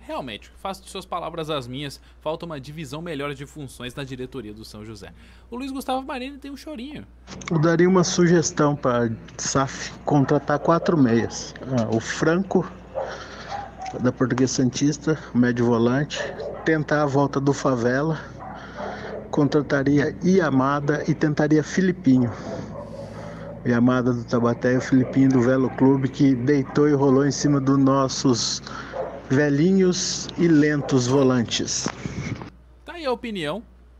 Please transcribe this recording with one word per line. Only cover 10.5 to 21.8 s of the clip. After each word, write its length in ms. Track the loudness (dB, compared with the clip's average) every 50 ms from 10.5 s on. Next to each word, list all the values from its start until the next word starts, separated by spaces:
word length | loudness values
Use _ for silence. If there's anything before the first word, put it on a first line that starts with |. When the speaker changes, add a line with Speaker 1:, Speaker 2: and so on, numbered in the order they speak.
| -2 0
Speaker 2:
quatro 380 | 2 2 2 2 2 2 4 4
meias. 560 | 4 6 4 2 2 0 -6 -10 -12 -12 -14 -14
Ah, 340 | -8 -4 -2 -2 0 0 0
o 40 | -2
Franco, 680 | -2 -4 -4 0 0 2 2 2 0 0 0 0 0 0 -10 -16 -20 -12 -8 -8 -8 -8 -10 -12 -14 -16 -16 -16 -12 -10 -10 -10 -10 -12 -14 -14 -12 -10 -8 -2
da 100 | -2 -2
Portuguesa 420 | 0 0 -2 0 2 0 0 0 2
Santista, 640 | 0 0 0 0 0 0 0 0 0 -2 -2 -2 -2 -4 -4 0
médio 300 | 2 2 2 2 2 2 2
volante, 520 | 4 4 2 2 2 0 -2 -4 -6 -8 -8 -8 -8 -10 -10 -10 -10 -4 0
tentar 380 | 0 2 2 2 0 0 2 2
a 20 |
volta 340 | 2 2 2 2 2 0 0
do 140 | 0 0 0
Favela, 680 | 0 0 0 0 2 0 0 0 0 0 -2 -2 -4 -6 -14 -16 -16 -16 -14 -14 -14 -16 -16 -12 -10 -10 -10 -10 -10 -12 -12 -12 -12 -10 -4
contrataria 840 | 0 2 2 2 2 0 0 2 -2 0 2 2 2 2 2 0 -2 -2 0
Iamada 800 | 2 4 4 4 4 4 4 4 4 0 0 0 0 -2 -2 0 -2
e 60 | 0
tentaria 500 | 0 0 0 2 2 2 4 4 2 2
Filipinho. 680 | 0 0 0